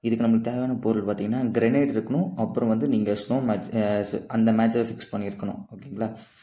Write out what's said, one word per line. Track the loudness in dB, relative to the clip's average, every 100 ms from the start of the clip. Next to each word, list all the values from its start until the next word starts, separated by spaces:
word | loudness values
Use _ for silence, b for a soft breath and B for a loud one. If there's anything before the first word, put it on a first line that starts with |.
இதுக்கு | 0 2 4
நம்மளுக்கு | 4
தேவையான | 2 -2 -2
பொருள் | -2 0 0
பாத்தீங்கன்னா, | 0 -2 -2 0 0
grenade | 2 4 4 2
இருக்கணும். | 0 -2 0 -2 -2
அப்புறம் | -2 0 2
வந்து | 2 2
நீங்க | 2 2
ஸ்னோ | -2 0 -2
மேட்ச், | 0 -2 -2
அ, | -2 0 0 -2
ஸ்-, | -4 -4
அந்த | 2 4
மேட்சை | 4 4 2
fix | -2 -4 -8
பண்ணியிருக்கணும். | -6 -6 -6 -8 -8 -12
ஓகேங்களா? | -16 -14 -6 -6 -6 B B